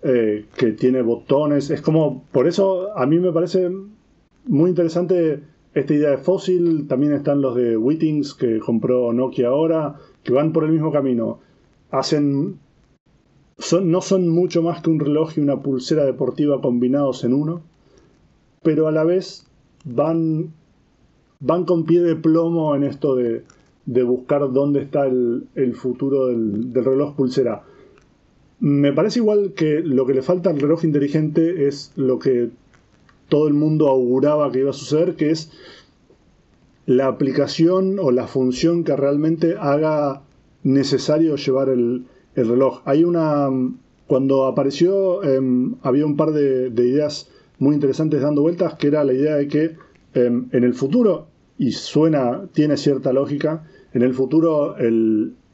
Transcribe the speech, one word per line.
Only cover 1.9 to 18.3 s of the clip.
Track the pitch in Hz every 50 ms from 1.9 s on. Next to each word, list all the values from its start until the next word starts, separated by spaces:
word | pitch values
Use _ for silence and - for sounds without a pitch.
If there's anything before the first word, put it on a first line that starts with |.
| 156 160 156 143 123 - - _
por | - 139 127
eso | 160 170 - 196 196 190 180 185 202 214 196
a | 127
mí | 135 156 170
me | 180 180 165
parece | 165 170 180 165 185 185 175 180 196 196 202 214 _ _ _ _ _ _ _ _ _ _
muy | 269 196 139 160 180
interesante | 180 165 175 165 160 175 175 170 190 180 165 160 147 135 - - _ _ _ _ _
esta | 156 139 147 156
idea | 147 147 147
de | 139 131
Fossil. | 139 - 180 185 - 185 185 180 175 170 165 156 147 147
También | 139 127 143 147 147
están | 143 143 151 143 143
los | 135 131 120
de | 123 123 120 113 110
Whittings, | 110 127 156 160 165 156 151 147 143 143 -
que | _ 131 120 113 110
compró | 107 - 117 113 107 120 123 123 123 120 117
Nokia | 120 127 131 123 - 123 117
ahora, | 127 143 160 165 165 160 156 147 - - - - _ _ _
que | - 117
van | 131 147 160 156
por | 160 156
el | 156 160
mismo | 160 151 160 147
camino. | 147 135 135 123 117 113 110 113 - _ _ _ _ _ _ _ _ _ _ -
Hacen, | 135 135 - 160 147 147 143 139 139 143 202 190 - _ _ _ _ _ _ _ _ _ _ _ _ _ _ _ _ _ _ _ _
son, | - - - 175 196 175 160
no | 185
son | 180 - 196 190 180 170
mucho | 160 170 180 180 165 170 165
más | 165 156 -
que | - 170
un | 160 156
reloj | 135 139 147 151 160 156 -
y | - 147
una | 143 139 123
pulsera | - 139 135 127 123 - 160 151 147
deportiva | 135 131 - 143 127 127 - 151 147 143 127
combinados | - 139 123 120 120 127 131 143 143 139 123 - -
en | 117 127
uno, | 139 151 156 165 175 - - _ _ _ _ _ - _ _ _ _ _ _